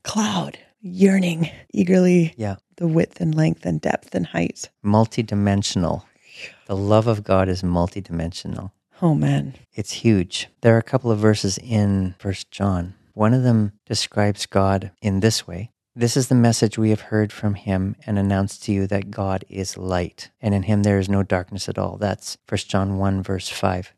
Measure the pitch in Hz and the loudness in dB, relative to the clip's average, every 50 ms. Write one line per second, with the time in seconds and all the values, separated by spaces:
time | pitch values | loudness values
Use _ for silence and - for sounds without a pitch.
0 | - - - 214 214 214 202 185 151 143 - - - _ _ _ 220 185 180 185 | -8 -6 -2 -2 -2 0 -2 -2 -4 -6 -8 -14 -20 _ _ _ -14 -10 2 4
1 | 190 196 190 196 185 175 165 160 165 151 - - - _ - 208 196 170 185 185 | 4 6 6 4 2 0 0 0 -2 -4 -4 -8 -18 _ -2 0 2 4 4 4
2 | 180 180 180 180 170 160 - - 110 104 98 - _ _ _ - 175 170 160 160 | 6 6 4 4 4 2 -2 -4 -6 -6 -6 -8 _ _ _ -6 -4 0 0 0
3 | - - - - 175 160 156 156 156 160 165 - - 185 170 156 - - - - | 0 0 -2 -4 -4 -2 0 2 2 2 0 -2 -4 -4 -4 -2 -2 -2 -4 -4
4 | - - - 180 175 - - - - - - - - - _ _ - 104 104 107 | -6 -8 -6 -6 -6 -4 -4 -4 -4 -4 -6 -10 -16 -18 _ _ -2 2 4 4
5 | 113 113 - - 113 107 107 101 101 101 98 98 98 - - 98 87 80 80 - | 4 2 0 -4 -4 -2 -2 0 2 2 2 0 0 -2 -2 -2 0 0 -2 -4
6 | - _ _ _ _ _ - - - - - _ _ - 98 95 98 101 107 110 | -8 _ _ _ _ _ -20 -20 -20 -20 -20 _ _ -8 -6 -4 0 2 4 4
7 | 110 120 110 104 104 - 98 95 95 92 92 90 92 90 90 90 87 85 - 101 | 4 2 0 -2 0 0 2 2 2 2 0 -2 -2 0 0 2 0 0 -2 -8
8 | 95 - 85 85 82 82 87 - - 80 - - - 101 - _ _ _ _ - | -10 -6 -6 -6 -4 -6 -8 -8 -10 -10 -10 -10 -10 -12 -16 _ _ _ _ -2
9 | - 170 156 143 147 143 143 139 143 139 131 - _ _ _ - 104 - - - | 0 0 2 2 2 0 0 0 -2 -4 -10 -14 _ _ _ -10 -10 -10 -8 0
10 | - 117 110 95 87 90 - - - - _ _ - 117 113 113 113 - - 123 | 2 4 4 4 2 0 -4 -8 -10 -10 _ _ 4 4 4 4 4 0 -2 -2
11 | - 120 110 104 104 107 107 104 - 98 92 - - 123 117 107 104 101 98 98 | 0 0 0 2 4 4 4 2 0 -4 -4 -6 -4 -2 0 2 2 2 2 0
12 | 95 92 95 - - 101 95 - - - - - 98 101 95 90 87 90 95 - | -2 -2 -6 -6 -6 -6 -6 -6 -10 -14 -6 -2 0 0 0 0 -2 -6 -10 -16
13 | _ _ _ - 107 107 123 131 123 127 117 113 107 104 104 _ _ - 113 - | _ _ _ 0 2 4 4 4 4 4 4 4 2 0 -4 _ _ -6 -4 -4
14 | - - - 107 104 104 101 - - - - 98 95 98 98 98 98 101 - _ | -4 -4 0 0 2 2 0 -2 -4 -2 0 2 2 2 2 0 -2 -6 -10 _
15 | - 104 95 95 98 113 110 - - - 87 85 107 117 _ _ _ _ _ 120 | -2 0 2 2 2 2 2 0 -4 -8 -10 -10 -10 -12 _ _ _ _ _ -2
16 | 117 120 - 139 127 - 135 123 117 117 113 - - 107 - - 110 110 107 107 | -2 0 2 0 0 2 4 4 4 4 4 4 2 0 2 0 0 2 2 0
17 | - - - 107 107 104 - - - 104 101 - - 107 98 95 95 98 104 - | -2 -2 -2 0 0 -2 -2 -4 -4 -4 -4 -4 -2 -2 -2 0 -2 -2 -6 -8
18 | - - 107 101 98 98 101 95 98 98 - - - - 104 98 98 98 101 101 | -6 -4 -2 0 0 0 0 0 0 -2 -6 -8 -4 -2 -2 0 0 0 -2 -4
19 | 98 101 104 - 98 98 95 95 - - 95 98 95 92 - 95 92 92 92 90 | -4 -6 -6 -6 -4 -4 -4 -6 -6 -8 -10 -8 -8 -8 -8 -8 -6 -4 -2 -2
20 | 90 80 - - - - _ _ - 110 101 101 92 95 107 101 101 104 101 98 | -4 -4 -8 -14 -20 -20 _ _ -2 0 0 0 0 0 2 2 4 4 2 2
21 | 95 98 98 98 98 - - 92 92 - 104 95 - - 95 101 98 92 92 98 | 2 0 0 -2 0 0 -2 -2 -4 -6 -10 -10 -8 -8 -6 -4 -6 -6 -4 -4
22 | 104 101 95 - - - - - _ - - 98 - - - 101 95 98 98 95 | -4 -4 -4 -4 -8 -12 -14 -16 _ -6 -6 -6 -4 -4 -2 -2 -2 -2 -2 -2
23 | 95 98 98 98 92 - 98 92 - - - - - 98 92 92 92 - _ | -2 -2 -2 -2 -4 -4 -6 -6 -6 -8 -6 -4 -2 -2 -2 -4 -6 -12 _